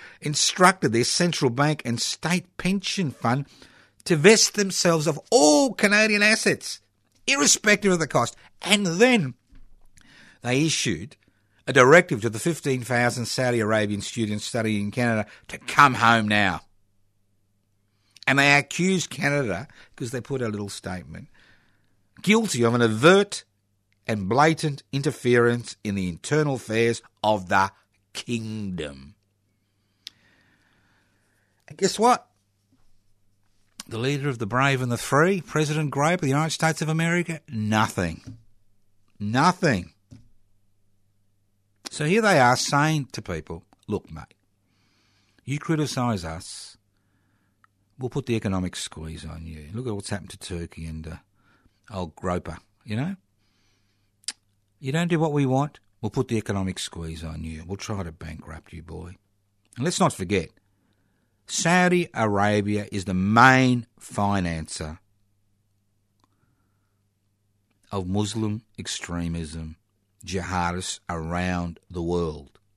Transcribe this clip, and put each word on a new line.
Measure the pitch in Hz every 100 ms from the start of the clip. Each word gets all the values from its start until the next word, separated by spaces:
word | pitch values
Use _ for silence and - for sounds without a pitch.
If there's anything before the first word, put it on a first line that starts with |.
| - -
Instructed | 143 143 - - 180 185 -
their | 113
central | 120 - 175 - 135
bank | 117 147 151
and | 123 117
state | - - 156 180 - -
pension | 180 196 - - 160
fund | - 117 131 135 - - _ _ _ -
to | 165
vest | 170 220 -
themselves | - 196 - 180 165 156
of | 147 -
all | 247 302 294 277
Canadian | 196 208 208 220 208
assets, | 208 220 208 147 - - _ _ _ _ -
irrespective | 277 277 - 214 208 202
of | 175
the | 156
cost. | 143 120 - - -
And | - 208 196
then | 165 247 240 135 - _ - - - - - _ - - _
they | 120 127 156
issued | - - 78 123 - _ _ _ _ -
a |
directive | 135 127 170 180 123
to | 113
the | 110
fifteen | 170 156 147 131
thousand | 117 120 120 127 117
Saudi | - 127 120
Arabian | 107 110 104 101
students | - - 110 104 -
studying | 120 110 107 101
in |
Canada | 123 120 110 104 - -
to | -
come | - - 143 -
home | 117 117 107
now. | 104 98 78 - _ _ _ _ _ _ _ _ _ _ _ _ _ _ - -
And | 135
they | 139 143
accused | - - 185 185 -
Canada, | - 143 143 123 87 123 - - -
'cause | 123
they | 123
put | - 135
a | 117
little | 104 101
statement, | - 92 92 - 82 - - _ _ _ _ _ _ _ _
"Guilty | - 220 220 120
of | 117 120
an |
overt | 117 110 151 196 202 - - _ _ _ _ _ -
and | 107 95
blatant | 120 156 160 156 139 -
interference | 135 147 - 123 120 120 120 117 -
in | 107 98
the | 92
internal | 82 - 151 147 127
affairs | - 110 117 113 - _
of | 107 107 90
the | 98 95 - _ _ _
kingdom." | - - 117 110 110 101 90 73 69 69 - _ _ _ _ _ _ _ _ - _ _ _ _ _ _ _ _ _ _ _ _ _ _ _ -
And | 147
guess | 190 -
what? | 233 240 - _ _ _ _ _ _ _ _ _ _ _ _ _ _ - -
The | 113
leader | 131 143 143
of | 120
the | 107
brave | 123 139 135
and | 127
the | 117
free, | - 139 170 196
President | - 151 151 151 151
Groper | 131 151 180
of |
the | 139
United | 139 160
States | - 160 156
of | 156
America, | 160 165 175 170 160 -
nothing. | 113 107 107 110 - 87 - - - _ _ _ _ _ _ _ -
Nothing. | 104 123 165 - 170 101 82 _ - - - _ _ _ _ _ _ _ _ _ _ _ _ _ _ _ -
So | - 147
here | 214
they | 214 170
are | 120 127
saying | - 143 156 156 127
to | -
people, | 104 85 - 85 _ _ -
"Look, | 101 -
mate, | 80 - _ _ _ _ _ _ _ _ _ _ _
you | - 143
criticise | - 156 143 - 123 104
us, | 82 82 - - - - _ _ _ _ _ _ _ _ _ _ _ -
we'll | 127
put | 147 131
the | 113
economic | 104 95 90 -
squeeze | - - 80 78 80
on | 80 82
you. | 78 76
Look | 107 127
at |
what's | 101 -
happened | 101 90
to | -
Turkey | - 87 85 - 82
and, | 80 80
uh, | 80 _ _ _ _ _ _ -
old | 98 85 -
Groper, | 95 90 - 82 _ _ -
you | 107
know? | 160 196 _ _ _ _ _ _ _ _ _ _ - - _ _ _ _
You | 135
don't | 156 170
do | 170
what | 160
we | 147 135
want, | 131 147 - _ -
we'll | 107
put | - 127
the | 113
economic | - 101 95 90
squeeze | - - 82 82 80
on | 80
you. | 80 78 82
We'll | 101
try | - 101
to | 85
bankrupt | 78 80 80 - 80 -
you, | 82
boy." | 80 85 87 90 _ _ _ _ _ -
And |
let's | 151 -
not | 170
forget, | - 92 98 80 _ _ _ _ _ _ _ _ _ -
Saudi | - 165 180 180 180 170
Arabia | - 110 101 104 104 101 104 101
is | 101
the | 92
main | 92 98 113 131 131 127 123 113 _
financer | - - 101 101 87 82 82 - 73 78 _ _ _ _ _ _ _ _ _ _ _ _ _ _ _ _ _ _ _ _ _ _ _ _ _ _ _ _ -
of | 101 90
Muslim | 101 104 110 107 107 - -
extremism, | - - - 87 87 82 80 80 80 78 _ _ _ _
jihadists | 87 92 85 92 87 87 - - -
around | 85 80 87 90 90 87 82 -
the | 90
world. | 85 87 82 76 71 _ _